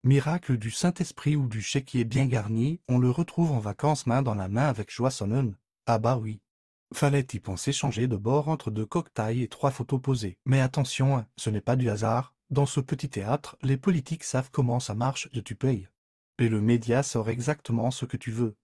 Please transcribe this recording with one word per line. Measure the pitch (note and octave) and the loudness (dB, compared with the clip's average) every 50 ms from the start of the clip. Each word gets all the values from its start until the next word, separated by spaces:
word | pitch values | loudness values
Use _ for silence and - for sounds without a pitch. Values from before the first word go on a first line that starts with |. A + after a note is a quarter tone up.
| - | 4
Miracle | B2+ C3+ C#3 C3 D3+ E3 F3 - - C3 | 6 4 4 4 2 -2 -2 0 0 -2
du | A2+ G#2+ A#2 | -2 -2 -6
Saint-Esprit | - - - F3+ F3 - F3 - - - - D3 D3+ | -4 0 0 0 0 0 -6 -6 -6 -4 0 0 2
ou | D3 C3+ | 2 0
du | A#2+ G#2+ A2 | -2 -2 -4
chéquier | G2+ - - C#3+ C3+ - - B2+ A#2 | -6 -2 -2 -2 -2 0 0 0 0
bien | A2+ A2+ C3 C3+ | 2 2 2 2
garni, | C3 B2 A2+ G2+ G#2+ A2 A2+ A#2+ C#3+ E3 F3 _ | 2 0 0 -2 0 0 0 0 0 -2 -4 _
on | - B2 | 0 2
le | B2 B2+ B2 | 4 4 4
retrouve | B2 E3+ E3+ - - - E3+ D#3+ | 4 2 -2 -2 0 0 2 2
en | C#3+ A#2+ | 2 0
vacances | G#2 G#2 G2 - - D3 D#3 - - | -2 -2 -4 0 0 0 0 2 0
main | A#2+ A#2 C3 C#3 | 0 2 2 2
dans | B2 G#2+ | 0 -2
la | G#2 F#2 | -2 -2
main | F#2 G2+ A#2 C#3+ | -2 0 2 2
avec | D3+ C3 - G2+ - | 2 0 -2 -6 -8
Joie | - - A#2+ C3 | -4 0 0 0
Sonnen. | B2+ - G#2 G2 A2+ C3+ C3+ A2 F#2+ _ _ _ _ _ _ | 0 0 -2 0 0 0 0 0 -4 _ _ _ _ _ _
Ah | - A#2 A2 | 0 0 2
bah | A2+ A#2 C3 | 2 2 0
oui. | B2 A2 A2 G#2+ G#2 _ _ _ _ _ _ _ _ _ _ | 0 -2 -6 -10 -10 _ _ _ _ _ _ _ _ _ _
Fallait | - - D3 C#3+ C#3 C3+ B2+ - - | -4 0 2 4 4 2 0 -2 -6
y | G2+ | -10
penser, | - - F#2 F2+ - C#3+ | -6 -6 -8 -4 -2 -2
changer | C3+ - - C#3 G#2+ G#2 A#2+ | -2 0 -2 -2 0 0 0
de | B2+ A#2 | 0 -2
bord | G2+ G2+ A2+ C3 D3 C#3+ | -2 0 2 2 2 2
entre | D3+ D#3+ D3+ - - | 0 -2 -2 -4 -6
deux | G#2 G#2+ A2 | -4 -4 -4
cocktails | - - F3 E3+ - _ - A2 A2 A2+ B2 B2 | -2 -2 -4 -4 -4 _ -4 -2 -2 0 -2 -2
et | |
trois | G#2+ - - - C#3 | -4 -4 -2 -2 -2
photos | C3 - B2 - C#3 C3 | 0 0 -4 -2 -2 -2
posées. | B2+ C3+ C3+ A#2+ A2 F#2 F2+ _ _ | 0 0 -2 0 -2 -6 -8 _ _
Mais | B2+ C3 C3+ | 2 4 4
attention, | C3 B2+ - D3+ C3 - - - C3+ C3+ C#3 B2+ | 4 2 2 0 -2 -2 0 2 2 2 2 2
hein, | G#2+ - _ | -2 -6 _
ce | - - A2+ | -6 -4 -2
n'est | G#2+ G#2 | -2 0
pas | - - B2 | 0 2 2
du | B2+ B2+ | 2 2
hasard. | A#2 G#2 G#2 A2+ A2 A2+ B2 B2+ - _ _ _ _ | 0 0 0 0 2 2 0 -2 -4 _ _ _ _
Dans | C3 C3+ C#3+ | 2 2 2
ce | C#3 - C#3+ | 2 0 -2
petit | C3 - D#3 - - C#3 | -2 -2 -4 -4 -4 -6
théâtre, | - G#2 G2 G#2 B2+ D3+ - - - _ | -6 -6 -2 -2 -2 -2 -4 -10 -14 _
les | - C3 C3+ | 0 0 0
politiques | C3 - G3 F3+ D#3 - - D#3+ - - | 2 2 2 2 2 0 -4 -8 -8 -6
savent | - - C3 C3 - | -2 -2 -2 -2 -2
comment | - - C3 A#2+ A#2+ B2 | -2 0 0 2 0 -2
ça | - - G#2 | -2 -4 -4
marche, | G#2+ A#2+ C3 C3+ - - - | -2 0 -2 -2 -4 -10 -6
je | - A#2+ | -8 -8
tu | G2+ - A2 | -6 -6 -6
payes. | - - C3+ B2+ G2+ F#2 - _ _ _ _ _ _ _ _ _ | -2 0 0 0 0 -4 -12 _ _ _ _ _ _ _ _ _
Et | - A#2+ A2+ | 0 0 2
le | A2 G#2+ | 2 2
média | G#2 A2+ A#2+ A#2+ A2+ A#2 A#2 C3 | 4 4 4 4 2 2 2 2
sort | C#3+ - - A#2+ G#2+ A2 | 0 0 -2 -2 -2 0
exactement | A#2 B2 A#2 D3 D3+ - _ - A#2 A#2 A2+ B2 | -2 -2 -2 -2 -4 -4 _ -2 -2 0 0 0
ce | B2+ - B2+ | -2 -2 -6
que | B2 - | -6 -6
tu | B2 - A#2 | -6 -6 -6
veux. | A2 A2+ A#2+ A2 G2+ _ | -2 0 -2 -2 -2 _